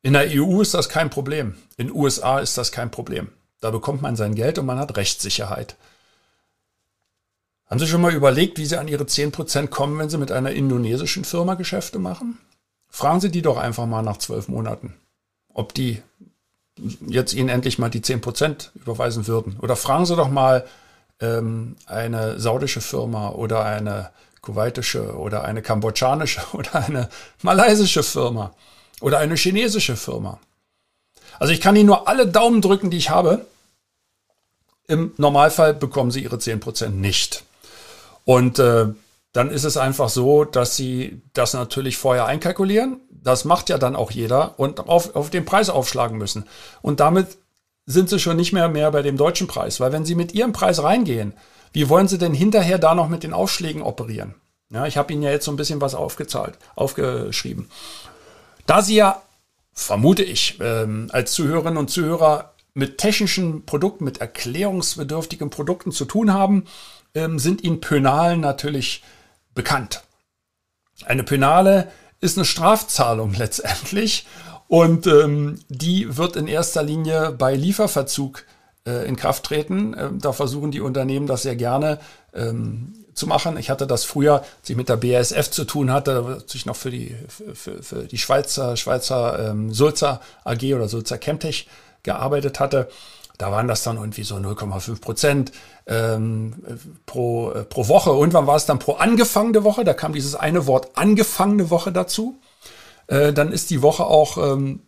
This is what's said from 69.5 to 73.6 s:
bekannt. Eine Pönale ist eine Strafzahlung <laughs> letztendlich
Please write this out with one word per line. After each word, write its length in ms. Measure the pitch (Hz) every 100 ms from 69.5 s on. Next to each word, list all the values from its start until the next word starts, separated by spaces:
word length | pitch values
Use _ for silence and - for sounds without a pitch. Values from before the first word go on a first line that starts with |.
bekannt. 480 | - - 139 110 - - _ _ _ _ _ _ _ _ -
Eine 180 | - 127
Pönale 680 | 117 143 139 170 190 196 175 - _ _
ist 160 | 185 196
eine 80 |
Strafzahlung 880 | 160 - 170 214 - - 123 110 107
<laughs> 40 | 101
letztendlich 880 | 110 -